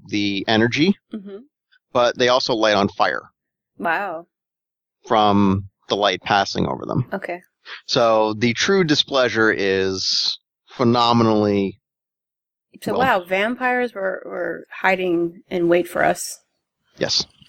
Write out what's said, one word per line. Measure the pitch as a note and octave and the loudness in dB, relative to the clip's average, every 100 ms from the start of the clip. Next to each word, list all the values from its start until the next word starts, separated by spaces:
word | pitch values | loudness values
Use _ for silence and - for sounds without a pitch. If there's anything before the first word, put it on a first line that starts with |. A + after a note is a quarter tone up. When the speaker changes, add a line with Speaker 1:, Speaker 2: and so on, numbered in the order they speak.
| E2 | -4
Speaker 1:
the | G#2+ G2+ G2 - | -4 -2 -4 0
energy, | A2 A#2+ B2+ F3 G3 _ | 2 2 2 0 0 _
Speaker 2:
Mm-hmm. | A3 F#3+ G#3 C#4 _ _ _ _ | -16 -14 -18 -20 _ _ _ _
Speaker 1:
but | B2+ A#2+ - | 0 0 2
they | B2 | 2
also | B2+ - | 2 0
light | A2+ A2 G#2 | 0 2 2
on | G2+ | 2
fire | - G2 B1+ - _ _ _ _ - | 0 0 -2 -10 _ _ _ _ -8
Speaker 2:
Wow. | F#3 E3 G3+ E3 F3 _ _ _ _ _ _ _ - | -4 -4 -4 -10 -14 _ _ _ _ _ _ _ -2
Speaker 1:
from | A2+ G#2 G2+ G2 F#2+ F#2+ _ - | 2 4 4 2 0 -4 _ -6
the | G#2 | 0
light | G2+ F#2 | 0 0
passing | - G#2 G2 - D#2+ | 0 0 0 -2 -4
over | C2 - | -4 -4
them. | - - | -4 -4
Speaker 2:
Okay. | G3 - F3+ _ _ - - - | -8 -10 -12 _ _ -20 -18 -4
Speaker 1:
So | C3+ A#2 A2 G#2+ | 0 2 4 2
the | A2 A#2+ | 0 -2
true | A2+ - G3 | 0 0 2
displeasure | E3 D3+ - C#3 B2 A2 A2 | 2 0 0 0 0 2 2
is | - G2 F#2+ F#2+ F#2+ - - - - _ _ _ | 2 0 0 0 -2 -2 -2 -2 -6 _ _ _
phenomenally | - A#2+ B2 A#2 A#2 A2+ G#2+ G#2 G2+ G2 - _ _ _ _ _ _ _ _ _ - | -2 2 4 4 4 4 2 2 0 -2 -6 _ _ _ _ _ _ _ _ _ -12
Speaker 2:
So, | - | -6
Speaker 1:
well. | G#3 C4 G#3 | -2 0 0
Speaker 2:
wow, | F3 | 0
vampires | F#3 G#3+ B3 B3+ B3 B3 | -2 -2 -2 -2 -2 -4
were, | G3 F#3+ - | -4 -6 -6
were | - F#3 E3+ - - - | -10 -8 -6 -8 -12 -4
hiding | F#3 F#3 F#3 E3+ E3+ F3+ - | -2 0 0 0 -2 -6 -8
in | F#3 E3+ | -2 2
wait | F3 E3+ | 2 0
for | - | 0
us. | D#3 F3+ - - _ _ _ _ _ - | 0 0 -6 -14 _ _ _ _ _ -6
Speaker 1:
Yes. | - - - _ | -4 -4 -6 _